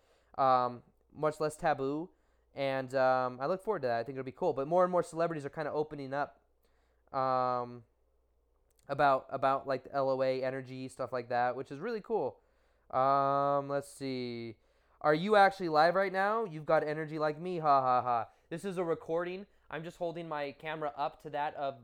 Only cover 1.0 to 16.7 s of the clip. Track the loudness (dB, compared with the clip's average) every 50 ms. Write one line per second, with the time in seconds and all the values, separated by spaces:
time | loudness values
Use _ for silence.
1 | _ _ -8 -4 -2 -2 -2 -2 -4 -4 -4 -2 0 0 0 0 -2 -2 -4 -4
2 | -6 -10 _ _ _ _ _ _ _ _ _ -4 -2 -2 -2 -2 -4 -2 0 2
3 | 4 4 4 2 0 -2 -4 -4 -4 -4 -4 -2 -2 -4 -4 -2 -2 0 0 -2
4 | -2 -4 -8 -8 -8 -10 -6 -2 -2 0 0 0 -2 2 4 4 4 4 2 0
5 | 0 -2 -2 -2 -2 -2 -2 -6 -8 -8 -8 -6 -6 -4 -4 -4 -4 -4 -8 -10
6 | -8 -6 -4 -4 -4 -6 -8 _ _ _ _ _ _ _ _ _ _ _ _ _
7 | _ _ -4 -2 0 2 2 2 2 0 0 -2 -4 -6 -10 -14 -18 _ _ _
8 | _ _ _ _ _ _ _ _ _ _ _ _ _ _ _ _ _ -6 0 2
9 | 4 4 4 2 0 -4 -4 0 0 0 0 0 -2 -2 -4 -4 -4 -4 -2 0
10 | 0 2 2 2 2 0 0 0 -2 -2 -4 -4 -8 -10 -10 -10 -10 -10 -8 -8
11 | -8 -6 -4 -6 -4 -2 0 0 0 0 0 -4 -8 -8 -10 -8 -6 -6 -6 -8
12 | -4 -2 -2 0 0 -2 -6 -10 _ _ _ _ _ _ _ _ _ -4 0 2
13 | 4 4 4 4 4 4 2 2 2 2 2 0 0 -2 -4 -4 -4 -6 -10 -8
14 | -6 -6 -4 -4 -4 -6 -6 -8 -10 -10 -12 -16 _ _ _ _ _ _ _ _
15 | 2 2 4 4 4 4 6 8 8 6 4 0 -2 2 4 6 6 6 4 2
16 | 0 0 0 0 0 0 0 -2 -4 -6 -8 -6 0 2